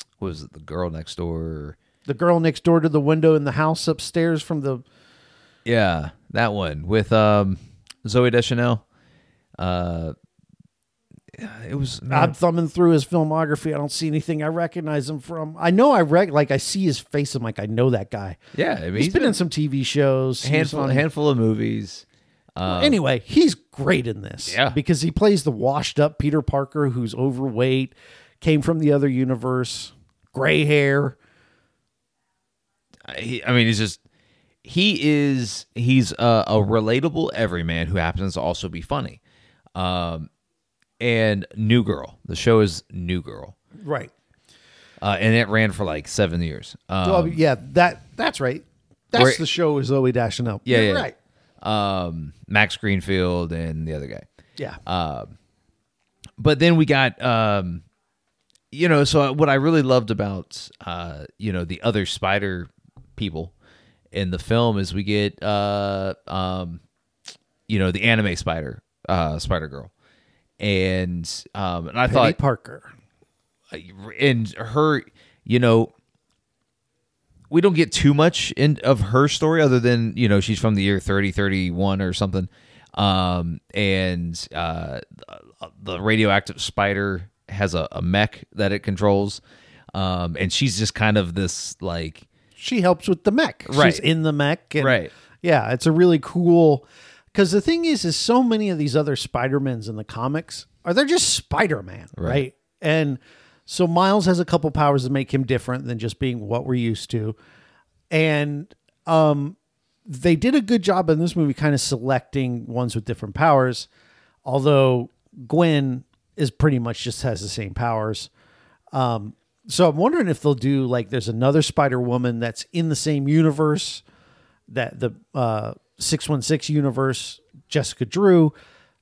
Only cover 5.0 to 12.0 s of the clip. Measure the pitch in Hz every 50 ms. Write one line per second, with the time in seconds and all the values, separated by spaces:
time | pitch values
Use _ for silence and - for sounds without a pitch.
5 | _ _ _ _ _ _ _ _ _ _ _ _ - 117 117 113 104 92 85 80
6 | 73 80 - _ _ - - - 117 110 104 101 92 78 76 73 78 87 107 110
7 | 101 - 113 110 107 107 104 104 101 95 92 - - - - _ _ - - _
8 | - 107 101 123 123 123 117 120 113 - 127 120 120 120 117 107 _ _ _ _
9 | _ _ _ _ _ _ _ _ _ _ _ - 90 92 90 90 87 87 85 82
10 | 82 78 - - _ _ _ _ _ _ _ _ _ _ _ _ _ _ _ _
11 | _ _ _ - _ _ - - 226 - 110 110 110 - - 143 139 123 - -